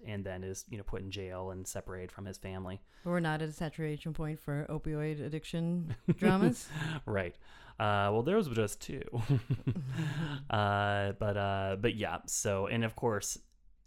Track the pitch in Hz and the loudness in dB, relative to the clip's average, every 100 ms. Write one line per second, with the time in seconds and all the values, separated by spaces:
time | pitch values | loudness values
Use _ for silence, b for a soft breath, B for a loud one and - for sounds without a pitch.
0 | - 104 95 92 95 95 - 110 - 95 | -8 -6 -6 -6 -6 -8 -8 -8 -6 -6
1 | 98 101 92 92 92 92 92 98 - 92 | -6 -6 -6 -6 -6 -6 -6 -8 -8 -8
2 | 90 - 98 95 95 95 92 95 b b | -8 -8 -10 -8 -8 -6 -6 -8 b b
3 | 175 175 160 156 156 147 160 - 156 151 | -2 0 2 0 -2 -4 -6 -4 -4 -4
4 | 165 151 156 156 - 143 - 156 - 151 | -4 -4 -4 -4 -4 -4 -2 -4 -2 -2
5 | 151 147 147 156 - 170 170 175 160 113 | -2 -2 -4 -6 -4 -2 0 0 -2 -2
6 | - - 208 190 226 240 - 156 156 151 | 2 6 6 8 6 4 -4 -4 -2 -4
7 | - 101 90 - B B B - 107 101 | -2 0 0 -6 B B B 0 4 6
8 | 101 107 127 214 160 113 104 - - 135 | 6 4 4 4 4 2 2 0 -6 -6
9 | - 117 110 135 - 117 - 123 131 131 | -4 -4 4 4 4 0 0 -2 -2 -2
10 | 156 135 160 139 139 110 101 101 101 101 | -2 -2 -4 -4 -2 2 4 4 4 2
11 | 101 98 107 101 98 98 98 98 113 104 | 0 0 0 2 0 0 0 2 0 2
12 | 95 85 - - 110 98 98 117 113 - | -2 -4 -4 -2 0 0 0 0 0 0
13 | 120 104 - - - _ - - | 0 0 -2 -8 -12 _ -20 -20